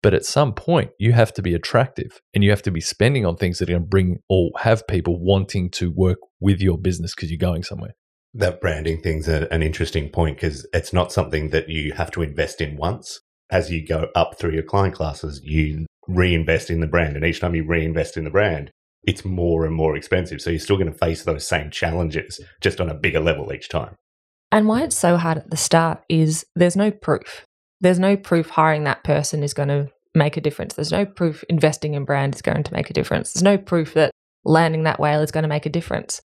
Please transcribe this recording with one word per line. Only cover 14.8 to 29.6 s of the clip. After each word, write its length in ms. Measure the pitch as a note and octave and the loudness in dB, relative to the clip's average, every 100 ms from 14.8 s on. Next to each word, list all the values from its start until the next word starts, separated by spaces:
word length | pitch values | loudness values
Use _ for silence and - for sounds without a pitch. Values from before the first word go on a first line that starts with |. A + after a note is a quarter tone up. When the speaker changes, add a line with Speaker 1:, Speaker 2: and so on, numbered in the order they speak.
| G2 | 0
Speaker 2:
classes, 460 | - D#2 C#2+ D#2 C#2+ | -2 -6 -6 -10 -10
you 420 | D2 D#2 D2+ D2+ D#2+ _ - | -2 0 0 -4 -10 _ -4
reinvest 640 | F2+ F2+ E2+ D#2+ E2 - | 0 2 2 2 0 0
in 100 | E2 | -2
the 80 | D#2+ | 2
brand. 300 | F2 D#2+ D2 | 2 0 0
And 80 | |
each 160 | E2 D#2+ | -2 -2
time 140 | F2 | -2
you 100 | E2+ | -2
reinvest 500 | D#2 E2+ D#2+ D#2+ D#2+ | 0 0 0 -2 -4
in 80 | - | -6
the 60 | D2+ | -2
brand, 420 | F#2 G#2 D#2 C#2+ _ _ _ | 2 2 -2 -8 _ _ _
it's 200 | - G2+ | -4 -2
more 400 | F#2+ F2+ E2+ E2 | -4 -2 0 2
and 80 | D#2+ | 0
more 200 | D#2+ D#2+ | 0 0
expensive. 460 | D2 - F#2 D#2+ D2 | 0 -2 -2 -2 -6
So 80 | E2+ | -4
you're 100 | D#2+ | -4
still 180 | - G2 | 0 0
gonna 140 | E2 | 0
face 300 | - E2+ E2 | -2 -2 -2
those 240 | - D2+ - | -4 -4 -2
same 220 | F2 D2 | -2 -2
challenges, 680 | - E2+ E2+ E2 D#2 - - - _ | -4 -2 -2 -2 -4 -8 -16 -18 _
just 200 | G2 - | -2 0
on 80 | E2 | -6
a 40 | |
bigger 240 | D2+ - D#2 | -2 0 2
level 320 | D#2+ D2 C2 | 0 0 -6
each 160 | C#2 - | -10 -6
time. 260 | D#2+ A#1+ - _ _ _ _ _ | -6 -6 -16 _ _ _ _ _
Speaker 3:
And 160 | G#3+ G#3+ | 2 2
why 160 | A3+ | 0
it's 120 | E4 - | -2 0
so 200 | F3 E3+ | 2 2
hard 200 | E3+ D#3 | 0 -4
at 120 | - | -4
the 80 | D#3+ | -4
start 460 | - E3 E3 - _ | 2 4 2 -2 _
is 360 | D#3+ D#3 D#3+ - | 2 4 0 -6
there's 200 | E3+ F3 | 2 2
no 140 | F#3 G#3 | 4 0
proof. 540 | G#3 - C3+ - - _ _ _ _ | 0 -2 -2 -2 -20 _ _ _ _
There's 180 | F3+ F3+ | 2 4
no 180 | F#3+ G3+ | 2 2
proof 320 | G3 E3+ D#3+ | 2 0 2
hiring 340 | - D#3 D3+ | 2 4 4
that 180 | D3 - | 0 -2
person 400 | - D3 C#3+ D3+ | 0 0 0 -4
is 100 | C#3+ | -4
gonna 360 | - | -2